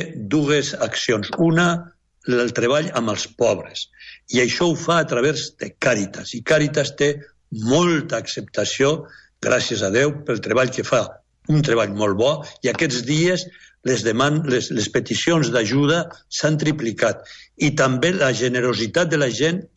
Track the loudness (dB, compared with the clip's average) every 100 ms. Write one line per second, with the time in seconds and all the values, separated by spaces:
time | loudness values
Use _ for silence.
0 | -2 -10 -2 0 2 2 0 -4 -4 -2
1 | -2 -2 -2 0 2 4 2 0 -6 _
2 | _ _ -2 0 0 0 2 2 0 -2
3 | -2 -4 -6 0 2 2 -4 -12 -12 _
4 | -20 -20 _ 0 0 2 0 0 0 0
5 | 0 0 0 -2 -8 _ -12 -2 0 0
6 | -2 -8 -12 -10 2 2 2 0 -2 0
7 | 0 0 -10 _ _ -6 2 4 4 0
8 | -2 -6 -6 -10 -6 -4 -4 2 2 2
9 | -6 -20 _ _ 0 0 0 -2 0 2
10 | 2 0 -6 -6 0 0 2 0 0 0
11 | 0 -10 _ _ 0 2 4 2 0 0
12 | 0 2 2 0 -6 -6 -4 -2 -2 -2
13 | -2 2 2 0 -4 -16 -20 _ -2 0
14 | 0 0 2 2 0 0 0 -4 -2 -2
15 | -2 -2 2 2 2 0 0 2 2 0
16 | -2 -12 _ -2 0 0 0 -2 -4 0
17 | -2 -2 -10 -20 -20 -2 0 2 2 2
18 | 0 2 0 2 0 2 0 0 -2 0
19 | 0 2 0 0 0 -2 -6